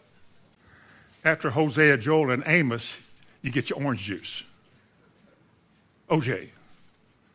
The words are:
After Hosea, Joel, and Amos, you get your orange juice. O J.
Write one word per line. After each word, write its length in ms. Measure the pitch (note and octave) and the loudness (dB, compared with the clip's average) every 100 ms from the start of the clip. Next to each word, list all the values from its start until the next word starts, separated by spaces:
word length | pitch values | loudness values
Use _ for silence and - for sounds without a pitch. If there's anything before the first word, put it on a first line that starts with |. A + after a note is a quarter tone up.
| _ _ - - - _ _ - - - - _ D#3+ | _ _ -20 -20 -20 _ _ -20 -20 -20 -20 _ -2
After 240 | D#3 D3+ | 0 -2
Hosea, 480 | B2 D#3 C3+ D3+ C3+ | 0 0 4 4 4
Joel, 320 | A2+ D#3 C#3+ | 2 2 2
and 120 | B2+ D#3+ | 0 0
Amos, 500 | E3+ C#3 A#2 - - - - - _ | 2 2 -2 -6 -14 -18 -20 -20 _
you 80 | - | -4
get 200 | B2+ - | -4 -4
your 140 | - | -4
orange 200 | C#3 A2 | -2 -4
juice. 400 | G2 F2+ - - - - _ _ _ _ _ _ _ _ _ _ _ _ _ _ _ | -6 -10 -10 -14 -16 -20 _ _ _ _ _ _ _ _ _ _ _ _ _ _ _
O 140 | D#3+ | 0
J. 300 | C3 G2 - - - - - _ _ _ _ | 0 -4 -8 -20 -20 -20 -20 _ _ _ _